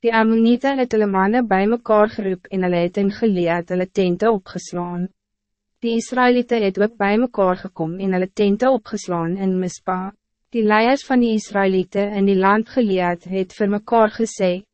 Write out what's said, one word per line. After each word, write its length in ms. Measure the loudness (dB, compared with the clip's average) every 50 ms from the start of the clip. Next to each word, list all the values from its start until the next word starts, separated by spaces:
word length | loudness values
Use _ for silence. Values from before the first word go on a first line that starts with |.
| 0
Die 80 | 2
Ammonite 600 | 2 4 4 4 4 4 4 4 4 2 2 -2 0
het 160 | 0 -2 0
hulle 160 | 0 0 0 2
manne 320 | 2 2 2 2 2 0 0 2
by 140 | 0 2 2 2
mekaar 380 | 0 -2 0 0 4 4 4 2
geroep 380 | 0 -4 -4 -4 -4 -6 _ -8
en 140 | -4 -2 0
hulle 160 | 0 0 0 0
het 140 | 0 -2 0
in 120 | -2 -2 -2
Gilead 540 | 0 0 0 0 2 0 0 0 -2 -4 _
hulle 140 | -4 -4 -4 -4
tente 400 | _ -2 0 0 0 0 0 0
opgeslaan. 760 | 0 0 -4 -8 -14 -12 -12 -10 -10 -8 -8 -8 -6 -8 -8 -8 _ _ _ _ _ _ _ _ _ _ _ _ _ _
Die 140 | -6 -4 -2
Israëlieten 720 | -2 -4 -4 -2 0 2 2 2 2 0 0 -2 0 0
het 140 | -2 0 0
ook 160 | -2 -2 0 _
by 140 | -2 0 2 0
mekaar 400 | 0 -2 _ 0 0 0 0 -2
gekom 320 | -6 -16 _ -8 -6 -6 -6
en 160 | -4 -4 -2 0 0
hulle 100 | -2 -4
tente 400 | _ -2 0 0 2 2 2 2
opgeslaan 720 | 2 0 _ -6 -10 -10 -6 -6 -4 -4 -2 -4 -4 -4
in 160 | -2 -2 -2 -2
Mispa. 500 | -4 -4 -8 -10 _ -6 -6 -6 -6 -10 -14 _ _ _ _ _ _ _
Die 140 | _ -2 0 2
leiers 380 | 2 4 4 2 2 0 0 0
van 160 | 0 2 2
die 80 | 2 0 -2
Israëlieten 720 | -4 -4 -2 0 0 2 2 0 -2 -2 -2 -4 -4 -2 -2 0
in 80 | 0 2
die 80 | 2 2
land 320 | 4 4 2 2 0 -2 -2
Gilead 500 | -2 0 0 0 0 0 -2 -2 -4 _ -8
het 240 | -6 -6 -6 -6 -4
vir 160 | -4 -2 -2 -2 -4
mekaar 340 | -4 0 2 2 2 2 2 -2
gesê 480 | -6 -6 -2 -2 -2 -2 -2 -2 -6 _